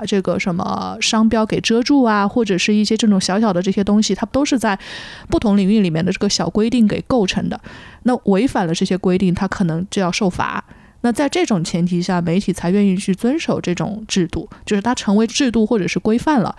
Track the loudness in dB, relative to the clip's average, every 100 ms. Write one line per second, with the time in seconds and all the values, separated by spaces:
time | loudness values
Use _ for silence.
0 | -2 0 0 -2 -2 -4 -4 -4 -6 -6
1 | -2 2 2 2 0 -2 0 0 2 2
2 | 4 2 2 0 0 0 2 2 2 2
3 | 4 2 2 0 2 2 0 0 2 2
4 | 2 -2 -2 -2 0 0 0 -4 -8 -16
5 | -16 -18 -4 0 2 2 4 4 2 0
6 | -2 0 -2 -2 -2 0 2 4 2 2
7 | 0 0 0 -2 -4 -8 -12 -20 -20 -6
8 | -2 0 2 2 2 0 -2 -2 0 0
9 | 0 2 2 0 -2 -2 -2 -2 -4 -2
10 | -2 0 -2 -2 -4 -6 -10 -20 -20 -4
11 | -2 0 0 0 0 0 -2 -2 0 0
12 | 0 -2 0 0 0 -2 0 2 2 2
13 | -2 -2 0 0 -2 -2 -2 -4 -4 -6
14 | -4 -2 -2 -4 -8 -14 -4 -2 0 -2
15 | 0 2 2 0 0 2 2 0 0 -2
16 | 0 0 2 2 0